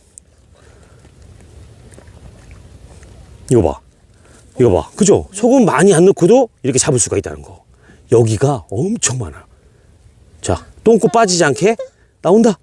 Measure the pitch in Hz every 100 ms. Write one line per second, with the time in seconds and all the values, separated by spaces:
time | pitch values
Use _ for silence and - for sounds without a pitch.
0 | _ - _ _ _ _ _ _ - _
1 | - _ - - - - - - - -
2 | - - - - - - - - - -
3 | - - - - - 120 80 69 _ _
4 | _ _ _ - _ - 120 87 - -
5 | 202 123 76 - 254 277 185 131 196 160
6 | 185 - 170 247 240 _ 127 110 - 127
7 | - - 85 73 73 - _ _ _ -
8 | - 117 113 107 135 131 - 101 185 226
9 | - 127 87 - - _ _ _ _ _
10 | _ _ _ _ - 90 - - 214 226
11 | - 233 220 175 151 127 196 226 523 _
12 | _ _ - 214 233 180